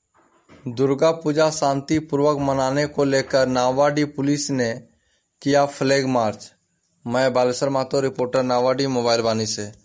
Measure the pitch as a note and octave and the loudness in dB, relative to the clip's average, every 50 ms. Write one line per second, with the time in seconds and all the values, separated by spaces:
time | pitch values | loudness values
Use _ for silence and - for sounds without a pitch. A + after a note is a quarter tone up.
0 | _ _ _ _ _ _ _ _ _ _ - - - C3 A#2+ A#2+ C3+ C3+ C#3 C3+ | _ _ _ _ _ _ _ _ _ _ -20 -14 -12 -8 -2 0 0 0 2 2
1 | D#3+ D#3+ E3 E3 - D#3 D3 D3+ D#3 D#3 D3+ - D3 C#3 C#3 C#3 C#3 - D#3+ D#3 | 2 2 2 0 -2 -2 0 2 2 0 0 0 -2 0 0 -2 -2 -2 -2 -2
2 | D#3 D#3 D3+ C#3 C#3+ D3+ D3+ C#3 C#3 C#3 C3+ C3+ C3 C3 C3+ C#3+ D3 C#3+ - D3+ | -2 -2 0 0 2 2 2 0 0 0 0 0 0 0 0 0 -2 -2 0 0
3 | C#3+ C#3 C3+ C3+ C3 C3 - C3+ C3 B2+ B2+ B2+ B2 B2+ B2+ C3+ C#3+ D3 C#3+ D3 | 0 2 2 0 0 2 2 2 2 2 2 2 2 2 2 2 2 2 2 0
4 | D3 C#3+ C#3+ - C3+ C#3+ D3 C#3+ C#3+ - C#3 B2+ A#2+ A2+ A2+ - - _ _ _ | -2 -2 -2 -2 -2 0 0 -2 -2 -2 -2 -2 -2 -2 -4 -8 -12 _ _ _
5 | _ _ _ _ _ _ _ _ - C#3 C#3 C#3+ C#3+ C#3 C#3 - C#3+ C3 C3+ C#3 | _ _ _ _ _ _ _ _ -2 0 2 2 2 0 -2 -2 0 2 2 2
6 | C3+ C3 C3 A#2+ A2+ G#2+ G#2 - - - _ _ _ _ _ _ _ _ _ _ | 2 0 0 0 0 -2 -4 -8 -12 -20 _ _ _ _ _ _ _ _ _ _
7 | - A#2+ A#2 B2+ C3 C3 B2 B2+ B2+ B2+ B2 - D3 C#3 C#3 C3 C3 B2+ - C#3 | -8 -4 0 0 2 2 2 2 2 2 0 0 -2 -2 0 -2 -2 -2 -2 -2
8 | C3+ C3+ C3+ C3+ B2+ A#2+ - C3 B2+ B2+ B2 B2 B2 B2+ C3 C3 C#3 C#3 C3 B2 | -2 -2 -2 -4 -4 -2 0 0 0 0 0 2 2 0 0 0 0 -2 0 0
9 | A#2 A#2+ A#2 A#2 A2+ A2+ A2 A2 A2 G#2+ - - G#2 G#2 A2+ - | 0 2 2 2 2 0 0 -2 -2 -4 -6 -8 -8 -10 -12 -18